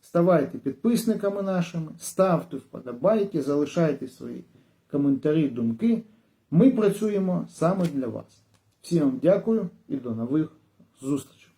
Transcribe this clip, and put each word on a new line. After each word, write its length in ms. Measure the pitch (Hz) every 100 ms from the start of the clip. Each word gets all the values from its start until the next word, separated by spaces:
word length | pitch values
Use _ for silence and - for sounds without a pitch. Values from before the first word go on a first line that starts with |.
Ставайте 560 | _ 170 175 170 135 -
підписниками 840 | 139 135 226 240 - 208 202 202
нашими, 500 | 196 185 170 170 156 -
ставте 600 | - - 190 170 - 135
вподобайки, 840 | - - 123 120 165 220 196 160
залишайте 680 | 135 147 147 175 165 139 123
свої 360 | - 120 123 - _ _ _ _
коментарі, 560 | 143 143 135 156 156 143
думки. 560 | 117 113 113 233 226 - _ _ _ _
Ми 200 | 156 262
працюємо 760 | 254 208 202 220 202 185 175 -
саме 380 | - 160 190 170
для 200 | 143 127
вас. 360 | 107 - _ _ _ _ _
Всім 380 | - 170 143 127
дякую 480 | 160 196 220 226 180 - -
і 80 | 135
до 160 | 120
нових 400 | 113 117 147 156 _ _ _ _ _
зустрічей. 360 | 135 139 - _ _